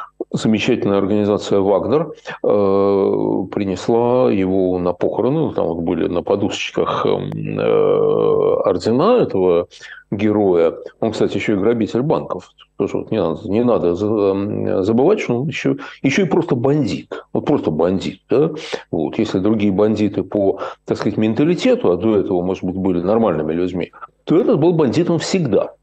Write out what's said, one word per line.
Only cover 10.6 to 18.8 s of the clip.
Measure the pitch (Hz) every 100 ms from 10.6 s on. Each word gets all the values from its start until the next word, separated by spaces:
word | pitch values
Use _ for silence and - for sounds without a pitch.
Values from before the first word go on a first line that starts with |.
| 82 80 - -
Он, | 113
кстати, | 104 104 104
ещё | -
и | 101
грабитель | 104 117 101 113
банков. | 151 95 71 90 - _ - -
Тоже | 98 98
вот | -
не | 113
надо, | 82 76 -
не | 107
надо | 120 98 87
за-, | 87 104
эм, | 107 101 98 101 104 101 95
забывать, | 95 113 147 214
что | - 120
он | 151
ещё, | 147 139 139 - -
ещё | 139 202
и | 180
просто | 175 - 127
бандит. | 131 151 107 73 - - -
Вот | 113 -
просто | 147 -
бандит, | 78 87 95 - - _
да? | 123 160 160 - -